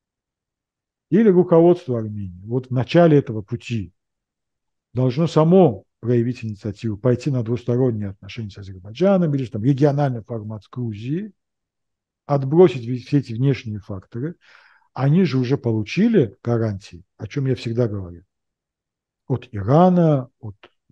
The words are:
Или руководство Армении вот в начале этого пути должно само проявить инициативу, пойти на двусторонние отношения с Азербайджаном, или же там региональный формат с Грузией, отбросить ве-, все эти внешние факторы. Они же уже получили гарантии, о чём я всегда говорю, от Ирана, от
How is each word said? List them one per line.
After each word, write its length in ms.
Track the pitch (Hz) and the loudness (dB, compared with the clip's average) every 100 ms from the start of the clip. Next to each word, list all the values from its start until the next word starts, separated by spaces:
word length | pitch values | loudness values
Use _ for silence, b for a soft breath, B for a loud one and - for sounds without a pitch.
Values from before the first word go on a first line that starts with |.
| _ _ _ _ _ _ _ _ _ _ _ | _ _ _ _ _ _ _ _ _ _ _
Или 200 | 185 226 | 2 4
руководство 680 | 175 175 165 170 175 - 117 | 4 6 6 6 4 0 -6
Армении 420 | 110 104 98 90 101 | -6 -8 -10 -12 -8
вот 220 | 127 127 | -6 -4
в 40 | |
начале 460 | 127 120 170 170 147 | -4 0 4 6 4
этого 240 | 131 110 | 2 -6
пути 520 | - 117 - 117 87 _ _ _ _ _ _ _ _ _ _ | -8 -10 -8 -8 -8 _ _ _ _ _ _ _ _ _ _
должно 340 | 123 131 120 165 | -2 -2 0 0
само 580 | 156 160 190 165 98 - _ | 2 6 6 6 2 -10 _
проявить 440 | 110 123 120 123 | -2 0 -2 -4
инициативу, 540 | 113 104 110 98 113 101 | -10 -10 -10 -8 -8 -2
пойти 320 | 127 123 156 | 0 0 -2
на 140 | 127 | -4
двусторонние 680 | 113 120 - 120 131 110 101 | -4 -4 -2 0 0 -2 -6
отношения 400 | 95 95 - 107 | -12 -16 -12 -12
с 80 | 98 | -14
Азербайджаном, 800 | 98 92 95 117 185 196 170 143 | -18 -18 -14 -2 2 2 0 -2
или 80 | |
же 80 | 123 | -4
там 120 | 107 | -2
региональный 600 | 120 131 147 139 143 120 | 0 2 2 2 -2 -4
формат 400 | - 117 107 107 | -10 -12 -10 -14
с 60 | - | -14
Грузией, 600 | - 120 104 120 165 214 - _ _ _ _ _ _ _ _ - | -10 -8 -8 -8 -8 -8 -16 _ _ _ _ _ _ _ _ -4
отбросить 600 | 143 135 160 185 127 113 | -2 2 6 6 4 -8
ве-, 120 | 123 | -8
все 220 | 123 143 | -2 -2
эти 140 | 131 | -2
внешние 460 | 113 139 127 113 104 | -2 -2 -2 -6 -12
факторы. 560 | - 101 - 117 151 175 b b b b b | -12 -14 -14 -10 -10 -12 b b b b b
Они 300 | - 139 165 180 | -4 0 2 2
же 120 | 131 | 0
уже 200 | 123 139 | -2 -2
получили 800 | 120 110 104 - 233 220 117 - | -2 -4 -4 0 2 2 0 -4
гарантии, 600 | - 120 113 98 - 85 - - | -4 -2 -2 -6 -12 -20 -20 -16
о 100 | 107 | -10
чём 180 | 147 135 | -6 -4
я 100 | 127 | -4
всегда 320 | 117 113 120 | -4 -2 -2
говорю, 360 | 101 90 85 _ _ _ _ _ _ _ _ _ _ - | -4 -10 -16 _ _ _ _ _ _ _ _ _ _ -8
от 200 | 123 - | -8 -6
Ирана, 800 | 101 95 147 185 175 160 143 - _ | -6 2 4 6 4 4 2 -2 _
от 160 | 110 - - _ _ | -18 -18 -20 _ _